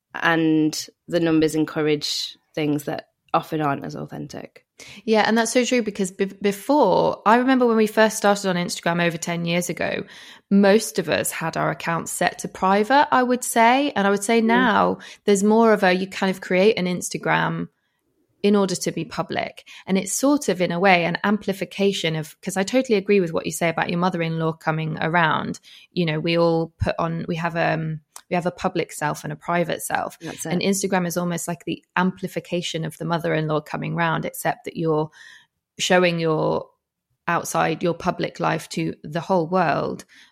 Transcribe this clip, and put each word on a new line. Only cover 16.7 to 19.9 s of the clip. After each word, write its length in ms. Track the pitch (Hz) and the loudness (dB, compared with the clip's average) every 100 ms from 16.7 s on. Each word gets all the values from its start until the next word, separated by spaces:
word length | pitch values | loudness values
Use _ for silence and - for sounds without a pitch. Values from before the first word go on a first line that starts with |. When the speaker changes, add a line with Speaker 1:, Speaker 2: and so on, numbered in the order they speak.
| - | 4
Speaker 2:
an 80 | 180 | 0
Instagram 800 | 180 - 165 160 160 165 165 170 _ _ _ _ _ _ _ | -4 -6 -6 -2 0 0 -4 -8 _ _ _ _ _ _ _
in 140 | 202 208 | 2 2
order 180 | 185 | 2
to 180 | 175 175 | -2 -4
be 100 | 160 | -6
public. 640 | 160 - 165 - - - - - | -8 -6 -6 -4 -6 -8 -20 -16
And 120 | - | -4